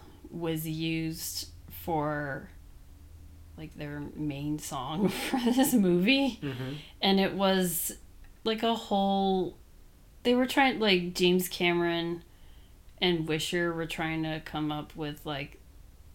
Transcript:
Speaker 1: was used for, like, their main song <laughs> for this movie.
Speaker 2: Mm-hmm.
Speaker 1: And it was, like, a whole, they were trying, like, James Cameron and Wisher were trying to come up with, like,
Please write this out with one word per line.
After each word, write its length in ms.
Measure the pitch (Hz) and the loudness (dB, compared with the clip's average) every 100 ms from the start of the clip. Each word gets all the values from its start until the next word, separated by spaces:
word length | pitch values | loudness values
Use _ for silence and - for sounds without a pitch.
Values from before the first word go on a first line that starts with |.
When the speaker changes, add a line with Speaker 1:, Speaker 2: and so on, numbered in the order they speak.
| - - - | -14 -20 -14
Speaker 1:
was 380 | 170 165 160 160 | -6 -4 -2 -4
used 800 | 156 165 160 160 160 - - - - - | -4 -2 -2 -2 -6 -8 -8 -10 -14 -16
for, 800 | - - 160 147 147 143 139 - - - - - - - - - - - - | -12 -4 -2 0 -2 -4 -6 -10 -18 -20 -20 -20 -20 -20 -20 -20 -20 -18 -14
like, 180 | 156 - | -14 -10
their 240 | 147 147 147 - | -10 -8 -10 -6
main 440 | 151 139 147 151 | -6 -4 -4 -6
song 500 | - 143 127 156 190 | -6 -6 -4 0 0
<laughs> 200 | - - | 0 -2
for 100 | 262 | 0
this 340 | 240 247 269 | 2 4 4
movie. 640 | 254 185 175 196 269 269 214 | 4 6 4 4 4 2 -2
Speaker 2:
Mm-hmm. 320 | 143 123 131 147 - - | -6 -6 -8 -8 -12 -2
Speaker 1:
And 180 | 190 196 | 2 4
it 140 | 190 | 4
was, 600 | 185 196 190 180 165 - - - - - - | 2 2 4 2 0 -4 -8 -16 -20 -20 -8
like, 200 | 226 220 | -4 0
a 120 | 233 226 | 0 0
whole, 800 | - 202 196 196 196 190 175 - - - - - - - | 0 2 2 2 2 2 0 -6 -20 -20 -20 -20 -20 -4
they 100 | 247 247 | 2 4
were 100 | 254 | 4
trying, 320 | 294 269 214 | 4 4 4
like, 340 | 214 180 175 | 4 4 2
James 340 | 175 180 180 180 | 2 4 4 2
Cameron 760 | - 175 175 170 170 170 170 - - - - - - - - | 0 2 2 2 0 -2 -4 -10 -20 -20 -20 -20 -20 -20 -2
and 280 | 180 170 160 | 0 2 0
Wisher 440 | 156 - 180 170 | -2 -2 -2 0
were 120 | 165 165 | -2 -6
trying 380 | - 160 160 | -4 -4 -2
to 180 | 160 156 | -2 -4
come 280 | - 151 151 | -6 -4 -4
up 240 | 151 147 165 | -4 -8 -8
with, 300 | 151 147 160 | -8 -8 -8
like, 340 | 143 147 - - - - - - | -8 -8 -14 -20 -20 -20 -20 -18